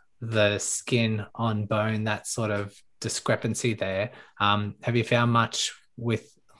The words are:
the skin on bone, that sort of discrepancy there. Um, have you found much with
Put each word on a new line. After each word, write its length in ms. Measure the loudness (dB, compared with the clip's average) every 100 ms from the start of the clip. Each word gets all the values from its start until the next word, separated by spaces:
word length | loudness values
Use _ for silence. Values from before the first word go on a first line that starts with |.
| _ _
the 380 | -2 2 4 2
skin 640 | -2 -6 0 2 2 0 -6
on 320 | -4 -2 0 0
bone, 380 | 0 0 0
that 220 | -2 -2 -4
sort 240 | -4 -2
of 240 | -2 -4 -10 -20 _
discrepancy 760 | -6 -4 0 0 0 -2 -2
there. 360 | -2 -2 -2 -4 -8 -18 0
Um, 340 | 2 2 0 -4
have 140 | 0 0
you 80 |
found 260 | 2 2 4
much 420 | 4 2 0 -4 -6 _ -8
with 360 | -2 -2 -4 _ _ _